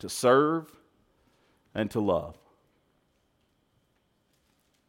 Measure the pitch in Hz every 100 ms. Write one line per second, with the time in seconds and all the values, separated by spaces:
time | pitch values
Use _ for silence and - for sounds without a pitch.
0 | 95 - 123 131 151 165 160 - _ _
1 | _ _ _ _ _ _ _ 104 107 117
2 | 101 85 82 - _ _ _ _ _ _
3 | _ _ _ _ _ _ _ _ _ _
4 | _ _ _ _ _ _ _ _